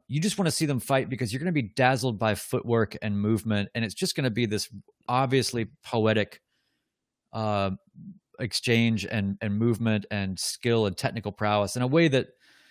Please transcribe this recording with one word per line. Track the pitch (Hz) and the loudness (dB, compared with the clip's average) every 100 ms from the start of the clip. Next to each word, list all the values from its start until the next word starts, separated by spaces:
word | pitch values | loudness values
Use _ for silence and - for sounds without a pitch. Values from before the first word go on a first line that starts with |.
| - | -6
you | 139 | -2
just | 190 - | -2 0
wanna | 170 | 0
see | - 156 | 0 0
them | 131 | -2
fight | - 135 120 | 0 0 0
because | 127 117 | -4 -4
you're | 127 | -4
gonna | 175 | -2
be | 156 104 | -2 -2
dazzled | - 127 131 127 104 | 2 4 4 0 0
by | 113 101 | 0 0
footwork | - 127 117 117 107 - | -2 -4 2 2 0 -2
and | 107 101 | -4 0
movement, | 104 110 110 104 98 | 2 2 0 -2 -2
and | 117 | -4
it's | 113 | -6
just | - 185 | -4 -4
gonna | - 135 | -2 -2
be | 104 113 | 0 0
this | 104 - 101 - _ - | -2 -6 -12 -20 _ -2
obviously | 123 131 135 117 120 110 _ | 0 2 2 0 -2 -6 _
poetic, | - 117 110 110 101 - _ _ _ _ _ _ _ _ _ | -4 2 4 2 0 -6 _ _ _ _ _ _ _ _ _
uh, | 113 107 101 98 95 _ - - - _ - | -4 0 0 0 -4 _ -20 -20 -20 _ -8
exchange | 113 - - 113 117 110 | -6 -2 2 4 4 2
and, | 95 113 98 98 | -2 -2 -2 -2
and | 110 104 | -2 0
movement | 117 110 113 107 101 | 2 2 2 0 -2
and | 104 95 90 | -4 -4 -6
skill | - - 120 117 104 | -8 -4 0 2 2
and | 90 | 0
technical | 131 117 101 | -4 -4 -8
prowess | - 104 104 101 | -2 2 2 2
in | 127 | -2
a | 127 | 0
way | 156 165 | 4 4
that | 131 - _ _ _ _ | 2 -2 _ _ _ _